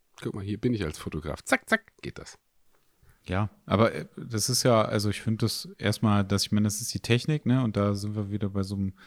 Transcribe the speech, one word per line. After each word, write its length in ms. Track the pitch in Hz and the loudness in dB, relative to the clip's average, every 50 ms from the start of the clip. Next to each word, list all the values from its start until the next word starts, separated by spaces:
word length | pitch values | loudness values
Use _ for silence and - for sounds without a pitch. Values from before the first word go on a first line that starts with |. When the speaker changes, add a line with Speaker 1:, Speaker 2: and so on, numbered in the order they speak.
| _ _ _ - - | _ _ _ -12 -10
Speaker 1:
guck 120 | 120 - | -8 -8
mal, 100 | - 95 | -6 -6
hier 160 | 101 104 104 | -6 -4 -2
bin 140 | - 127 123 | 0 0 0
ich 100 | 107 95 | 0 -2
als 140 | 78 80 - | -4 -6 -6
Fotograf.“ 440 | - - - 80 73 78 - - - | -8 -8 -8 -6 -6 -6 -8 -8 -2
Zack, 240 | - - - - - | 0 0 0 2 0
zack, 240 | - 220 - _ _ _ - | -2 -2 -2 _ _ _ -14
geht 160 | - - - | -12 -12 -12
das. 200 | - - - - _ _ _ _ _ _ _ _ _ _ _ _ _ _ _ _ _ | -14 -18 -18 -20 _ _ _ _ _ _ _ _ _ _ _ _ _ _ _ _ _
Speaker 2:
Ja, 240 | - 90 92 107 101 - _ _ | -4 -2 -2 -2 -2 -6 _ _
aber, 300 | - 95 95 113 107 - | 0 4 4 4 4 2
äh, 120 | - - - _ | 0 -8 -10 _
das 340 | - - 127 120 110 - - | -14 -10 -6 -4 -2 -2 0
ist 140 | 127 - - | 0 2 4
ja, 180 | 135 120 110 107 | 6 6 6 4
also 260 | - - 110 101 104 | 4 2 0 0 0
ich 140 | 98 - - | -2 -2 -2
find 200 | - 113 107 120 | -2 0 0 0
das 240 | 107 - - - 175 196 - | -2 -2 -4 -8 -12 -10 -4
erstmal, 440 | - 107 104 - - 110 104 101 101 | -2 0 0 2 4 4 4 4 4
dass 220 | 95 101 98 - | 2 2 0 2
ich 80 | - - | 2 2
meine, 120 | 104 107 | 2 2
das 180 | 107 101 - 117 | 2 0 -2 -4
ist 100 | - - | -6 -6
die 80 | 104 | -4
Technik, 460 | - - 117 120 - - 156 151 - | 0 0 0 2 2 0 -2 0 0
ne? 180 | 120 123 131 131 | 2 2 2 2
Und 120 | 113 104 101 | 0 0 2
da 160 | 101 101 101 | 2 2 0
sind 200 | 101 104 107 104 | 0 -4 -4 -4
wir 160 | 107 104 98 | -4 -4 -4
wieder 200 | 104 104 - 101 | -4 -4 -4 -4
bei 120 | 98 101 98 | -2 -2 -2
so 120 | 95 101 | -2 -2
einem 180 | 98 98 95 95 - - | -2 -2 -2 -2 -6 -14